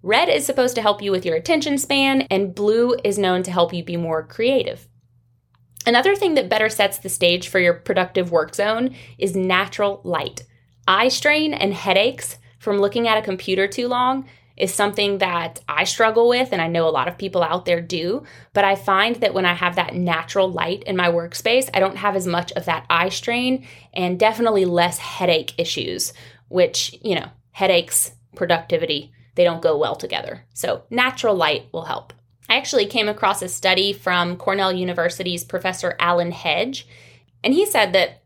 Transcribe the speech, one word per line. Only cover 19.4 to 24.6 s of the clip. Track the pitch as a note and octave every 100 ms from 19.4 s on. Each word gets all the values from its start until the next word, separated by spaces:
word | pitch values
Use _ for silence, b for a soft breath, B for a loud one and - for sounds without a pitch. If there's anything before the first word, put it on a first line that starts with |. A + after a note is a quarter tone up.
| F#3
I |
have | F3 F3 F3
that | E3+ F3
natural | F3+ E3 E3 G3+ F#3+
light | E3+ E3 G3
in | - F#3
my | F3
workspace, | E3+ E3+ - A3 A#3+ B3+
I | F#3+
don't | F#3+ F#3+
have | G3+ G3
as | F3+
much | E3+ F3
of | - E3+
that | D#3+ -
eye | E3+ F#3
strain | - - A#3 B3+ C4 B B B
and | - F3+ F3+
definitely | G#3+ A3 A#3 G#3